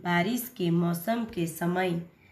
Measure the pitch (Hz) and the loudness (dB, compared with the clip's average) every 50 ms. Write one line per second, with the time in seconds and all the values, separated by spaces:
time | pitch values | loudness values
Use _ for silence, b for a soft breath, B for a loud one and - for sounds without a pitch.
0 | - 175 175 175 175 208 247 247 - - - - 180 170 170 170 175 170 170 170 | 0 2 2 2 2 2 0 -2 -4 -6 -4 -2 0 2 4 4 2 2 0 -2
1 | - - 226 240 226 220 - 180 170 165 156 - 175 175 180 180 185 180 170 170 | -2 -2 -2 -2 -2 -4 -2 -2 -2 -2 -2 -2 -2 0 0 2 0 0 0 -2
2 | 170 b b b b b | -4 b b b b b